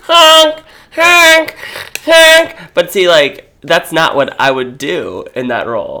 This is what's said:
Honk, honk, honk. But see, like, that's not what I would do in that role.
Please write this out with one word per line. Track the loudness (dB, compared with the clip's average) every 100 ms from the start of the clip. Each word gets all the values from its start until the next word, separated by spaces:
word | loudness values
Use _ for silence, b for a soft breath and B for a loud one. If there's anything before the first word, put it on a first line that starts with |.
Honk, | 0 2 4 4 2 -2 -16 b b
honk, | -2 2 4 4 2 0 -10 B B B -12
honk. | 0 4 6 4 0 -8 -8
But | -4 -4
see, | 0 2
like, | 2 0 -4 _ _
that's | -2 -2 -2
not | -2 -2
what | -2 -4 -2
I | -2
would | -2 -6 -8
do | -8 -6 -8 -12 -12
in | -10 -6
that | -4 -4
role. | -6 -8 -12